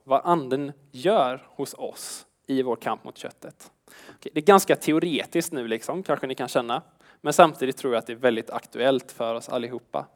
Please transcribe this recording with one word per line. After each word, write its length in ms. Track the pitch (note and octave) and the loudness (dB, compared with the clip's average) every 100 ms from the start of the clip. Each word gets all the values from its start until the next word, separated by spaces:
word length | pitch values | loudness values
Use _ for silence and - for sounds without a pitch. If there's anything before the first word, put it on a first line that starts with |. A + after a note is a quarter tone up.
vad 160 | C3+ C3+ | 0 0
anden 480 | F3 E3+ B2+ C#3 C#3+ - _ | 2 0 0 -4 -4 -10 _
gör 560 | B2+ D#3+ G#3+ B2+ C3 - | -4 0 2 2 -2 -10
hos 260 | - C3+ | -10 -10
oss 520 | - B2+ - - - - _ - | -8 -12 -12 -14 -14 -18 _ -4
i 160 | C3+ | -2
vår 140 | B2+ A2+ | -2 -2
kamp 280 | A#2 A2 | -4 -6
mot 140 | B2+ - | -10 -14
köttet. 540 | - - - - - _ _ - - - | -16 -16 -20 -20 -20 _ _ -20 -20 -16
Okej, 160 | - | -8
det 60 | D3+ | 0
är 40 | |
ganska 320 | D#3 G3 - D3 | 6 6 6 0
teoretiskt 760 | - D#3 E3+ B2 - E3 E3 | 2 0 0 -4 -2 -4 -4
nu, 160 | C3 A#2 | -4 -4
liksom, 340 | A2+ - E3+ | -6 -6 -6
kanske 240 | F#3+ C#3+ C3+ | -4 -4 -4
ni 80 | |
kan 140 | C3 B2 | -6 -2
känna. 340 | C3 A#2+ C3+ - _ _ _ | -2 -2 -4 -6 _ _ _
Men 120 | D3 | 0
samtidigt 440 | D3 E3 D#3 C3 - | 6 6 6 -4 -2
tror 160 | C3+ | -2
jag 60 | A#2 | -2
att 80 | - | -2
det 60 | |
är 40 | A2+ | 0
väldigt 340 | B2+ A2+ - | 2 2 -2
aktuellt 600 | A#2 - A#2 C3 C3 - | -10 -10 -2 2 0 -2
för 220 | - A2+ | -8 -6
oss 140 | A#2 - | -6 -6
allihopa. 580 | B2+ B2 A#2+ - C#3+ C#3+ | -6 -6 -10 -8 -8 -8